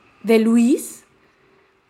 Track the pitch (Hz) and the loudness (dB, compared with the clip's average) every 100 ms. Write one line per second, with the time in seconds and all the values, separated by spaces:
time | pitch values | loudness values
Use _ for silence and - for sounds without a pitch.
0 | _ _ 202 226 226 233 233 302 - - | _ _ 0 0 2 0 0 -2 -4 -20
1 | _ _ _ _ _ _ _ _ | _ _ _ _ _ _ _ _